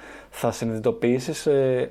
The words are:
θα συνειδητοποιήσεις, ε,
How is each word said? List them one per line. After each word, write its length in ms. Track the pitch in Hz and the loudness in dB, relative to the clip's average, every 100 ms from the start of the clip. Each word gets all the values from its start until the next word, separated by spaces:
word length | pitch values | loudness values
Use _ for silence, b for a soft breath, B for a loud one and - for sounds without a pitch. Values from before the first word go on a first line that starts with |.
| B B B | B B B
θα 220 | - 120 | -4 -2
συνειδητοποιήσεις, 960 | - 117 110 117 - 120 131 147 151 156 | 0 -2 0 0 2 2 2 0 -2 2
ε, 440 | 139 131 127 - | 4 4 2 -2